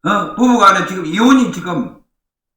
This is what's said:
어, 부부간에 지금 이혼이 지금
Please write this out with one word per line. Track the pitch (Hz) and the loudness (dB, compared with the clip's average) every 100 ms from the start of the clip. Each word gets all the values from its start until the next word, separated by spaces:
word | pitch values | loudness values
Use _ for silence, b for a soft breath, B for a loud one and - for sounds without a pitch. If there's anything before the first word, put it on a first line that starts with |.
어, | 190 202 160 - | -2 -4 -4 -2
부부간에 | 247 233 196 185 170 | 0 4 4 2 -4
지금 | 185 156 | -8 -6
이혼이 | 190 247 262 202 | 0 4 4 2
지금 | - 180 175 - - _ _ _ _ _ | -4 -8 -6 -8 -14 _ _ _ _ _